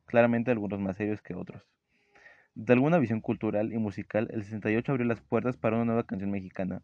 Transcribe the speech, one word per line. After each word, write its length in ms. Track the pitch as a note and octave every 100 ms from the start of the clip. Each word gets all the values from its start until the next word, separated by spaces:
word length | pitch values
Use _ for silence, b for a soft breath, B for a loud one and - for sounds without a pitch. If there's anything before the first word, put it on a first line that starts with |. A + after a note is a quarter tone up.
| -
claramente 420 | A#2+ A#2+ A#2 A#2+
algunos 300 | A2+ G2+ G2
más 180 | G2 F#2+
serios 240 | G#2 G#2+
que 140 | - F2
otros. 260 | F#2 - - _ _ B B B B B B
De 200 | - A2
alguna 240 | B2 C#3+ F3
visión 240 | A2+ A2+
cultural 500 | - G#2+ A2 G#2 A2
y 60 | A2+
musical, 500 | G#2+ G2+ - G#2+ A2+
el 140 | A2
sesenta 260 | G2+ G#2+ G#2+
y 60 | A2
ocho 160 | B2
abrió 160 | C3+ A#2+
las 140 | A2
puertas 340 | - A#2 A#2+ B2+
para 220 | A#2 A2+
una 80 | A#2
nueva 180 | A2+
canción 280 | A2+ G2 G2
mexicana, 500 | G2+ F#2 - F#2 F#2+